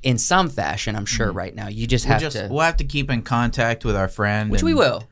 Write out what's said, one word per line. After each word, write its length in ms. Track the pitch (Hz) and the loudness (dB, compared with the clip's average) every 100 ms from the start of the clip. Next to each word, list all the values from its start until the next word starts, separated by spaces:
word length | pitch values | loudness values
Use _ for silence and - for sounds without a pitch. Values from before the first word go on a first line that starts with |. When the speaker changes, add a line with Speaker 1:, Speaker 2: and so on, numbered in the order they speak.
Speaker 1:
in 160 | - 120 | 2 0
some 280 | - 180 175 | 2 2 2
fashion, 480 | - 78 95 - 107 | -2 -4 -4 -4 -4
I'm 120 | 120 | -4
sure, 220 | - 107 | 0 0
Speaker 2:
Mm-hmm. 80 | 95 | -2
Speaker 1:
right 160 | 92 - | -8 -10
now. 140 | 104 | -10
You 180 | 107 117 | -6 0
just 180 | 127 - | 0 2
Speaker 2:
We'll 60 | |
Speaker 1:
have 80 | 110 | 2
Speaker 2:
just, 140 | 147 120 | 0 -4
Speaker 1:
to 100 | 98 | -4
Speaker 2:
we'll 80 | 139 | 0
have 180 | 165 156 | 2 2
to 60 | |
keep 260 | 135 143 139 | -2 -2 -2
in 140 | 120 | -2
contact 600 | - 120 120 123 117 117 | 0 0 0 2 0 0
with 120 | 120 101 | 0 0
our 120 | 95 | 0
friend 420 | - 104 107 107 | 0 0 0 2
Speaker 1:
Which 100 | 104 | 2
we 120 | 320 | 4
Speaker 2:
and 40 | 302 | 4
Speaker 1:
will. 240 | 151 107 - | 2 2 -8